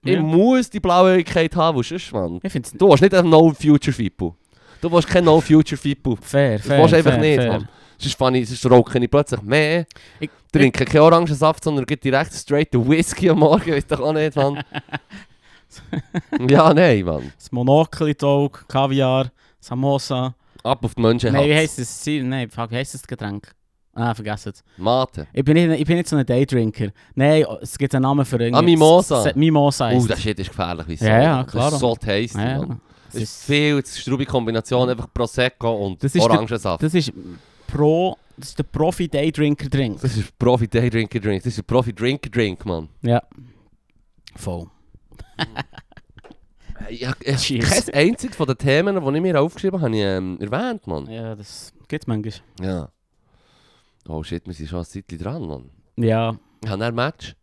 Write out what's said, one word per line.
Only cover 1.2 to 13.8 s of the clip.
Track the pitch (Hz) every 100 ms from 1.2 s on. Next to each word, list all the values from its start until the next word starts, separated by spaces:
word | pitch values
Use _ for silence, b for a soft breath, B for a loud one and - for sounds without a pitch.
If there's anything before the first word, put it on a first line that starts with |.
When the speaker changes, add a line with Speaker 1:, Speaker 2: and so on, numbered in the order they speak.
| 165 180 165 175
Speaker 1:
haben, | 165 143
weil |
sonst, | 117 175 -
Mann. | 107 87 90
Speaker 2:
Ich | -
find's | 143 -
Speaker 1:
Du | - 190
willst | 143
nicht | 190
ein | 185 175
No-Future-Fippo. | 160 165 147 151 147 - 123 104 - 87 85 _ b b b
Du | 170
willst | 170 160
kein | 180
No-Future-Fippo. | 170 160 - 156 151 147 143 143 135 113
Speaker 2:
Fair, | - 139 139 110
Speaker 1:
Das | 117
Speaker 2:
fair, | 139
Speaker 1:
willst | 156
du | 165
einfach | 147
Speaker 2:
fair, | 123
Speaker 1:
nicht, | 156 139
Speaker 2:
fair. | 120
Speaker 1:
Mann. | 107 104 b b b
Sonst | 139 -
fange | 131 127
ich, | 113
sonst | 127 127
rauche | 123 120 127
ich | 120
plötzlich | 143 147 113
mehr. | 101 143 151 170 165 B B B
Speaker 2:
Ich, | 156 _ _
Speaker 1:
Trinke | 151 139 - 127
keinen | 151
Orangensaft, | 156 170 170 143 156 160
sondern | 160 143
geht | 127 147
direkt | 135 135 151
straight | - - 143 -
den | 123 120
Whisky | 160 165 - 185
am | 160
Morgen. | 156 185 165
Weißt | 143